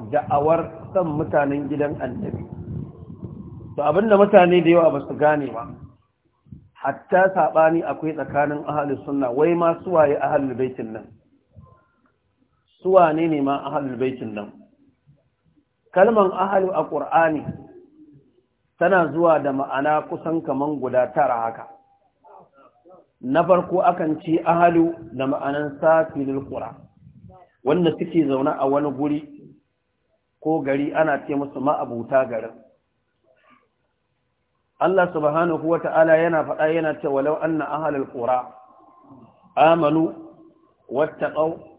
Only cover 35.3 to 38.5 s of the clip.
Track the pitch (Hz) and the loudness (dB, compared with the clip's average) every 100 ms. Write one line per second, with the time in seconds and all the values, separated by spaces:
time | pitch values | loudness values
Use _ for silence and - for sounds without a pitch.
35.3 | 151 175 156 156 165 165 165 160 160 170 | 0 0 -2 -2 -2 0 2 4 4 4
36.3 | 165 139 - 156 165 160 147 156 139 143 | 0 -2 0 0 0 -2 -4 -2 0 0
37.3 | 156 160 156 143 147 156 143 131 135 120 | -2 -2 -4 -4 -4 -4 -4 -6 -6 -2
38.3 | 127 123 | -2 -4